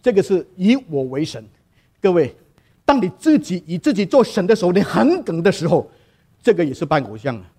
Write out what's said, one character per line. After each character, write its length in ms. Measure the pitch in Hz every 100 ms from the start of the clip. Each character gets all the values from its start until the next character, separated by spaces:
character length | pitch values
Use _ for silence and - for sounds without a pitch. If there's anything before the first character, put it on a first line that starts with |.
这 100 | 254
个 100 | 196
是 240 | - 185 - -
以 200 | 190 262 262
我 140 | 147
为 220 | 131 131 160
神。 180 | 117 110 _ _ _ _ _
各 120 | 196
位， 220 | 175 131 - _ _ _ _ -
当 180 | 277
你 60 | 185 -
自 200 | 320 294
己 240 | - 180 160
以 120 | 170
自 140 | 302
己 120 | 202 190
做 180 | 285
神 220 | 226 - 185
的 100 | 220
时 80 |
候， 80 | 180
你 100 | 180
很 400 | 190 - 240 359
梗 180 | - 165
的 80 | 175
时 160 | - 156
候， 220 | 160 - _ _ _ _ _
这 120 | -
个 100 | 175
也 100 | 156
是 120 | 127 147
拜 160 | 156
偶 160 | 113 110
像 180 | 135 113
啊。 60 | 92